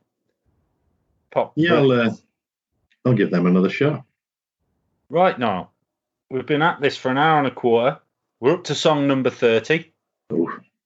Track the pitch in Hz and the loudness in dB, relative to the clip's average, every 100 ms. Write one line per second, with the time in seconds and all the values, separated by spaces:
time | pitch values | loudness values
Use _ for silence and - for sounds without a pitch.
0 | _ _ _ _ _ _ _ _ _ _ | _ _ _ _ _ _ _ _ _ _
1 | _ _ _ 147 - - 170 156 135 123 | _ _ _ -6 -4 -2 -2 0 0 0
2 | 113 110 _ _ _ _ _ _ _ _ | -2 -4 _ _ _ _ _ _ _ _
3 | 127 110 85 87 87 92 95 - 143 143 | -2 0 0 0 2 2 0 0 -2 -2
4 | - _ _ _ _ _ _ _ _ _ | -10 _ _ _ _ _ _ _ _ _
5 | - 160 185 - 117 92 87 _ _ _ | -6 0 0 0 -2 -4 -8 _ _ _
6 | _ _ - 131 127 147 165 - 139 - | _ _ -12 -8 -4 0 0 0 -2 -2
7 | 131 131 156 156 135 - 123 117 123 160 | -4 0 2 2 0 -2 0 2 2 -2
8 | _ _ _ _ 123 180 175 143 170 147 | _ _ _ _ 0 0 -2 -2 0 2
9 | 139 135 123 - 120 113 - 160 - _ | 2 0 -2 0 2 2 0 -2 -4 _
10 | _ _ - 80 82 - - _ | _ _ -8 -4 -4 -6 -18 _